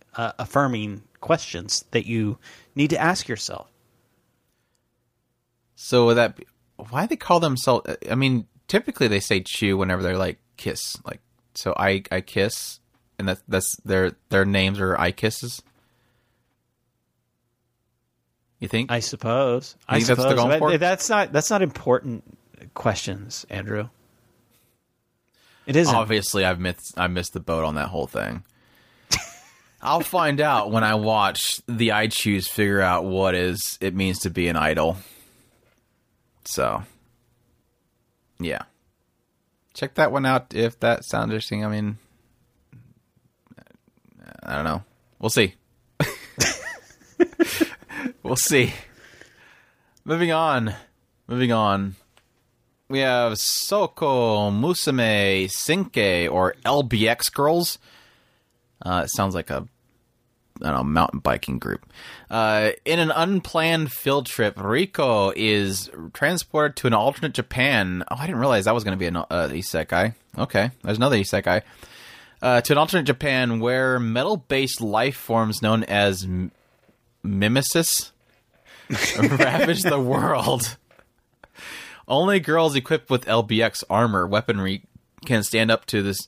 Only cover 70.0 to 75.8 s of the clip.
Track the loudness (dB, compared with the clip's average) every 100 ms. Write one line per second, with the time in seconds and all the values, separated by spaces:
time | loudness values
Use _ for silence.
70 | 0 -2 _ -8 -2 0 0 -2 -4 0
71 | 2 2 2 0 2 0 -2 -16 -20 -20
72 | -20 -20 -20 -4 2 2 4 2 2 2
73 | 0 0 0 0 0 0 0 0 2 0
74 | 0 0 0 -2 -2 0 0 -2 -2 0
75 | 0 -2 -2 0 0 0 2 2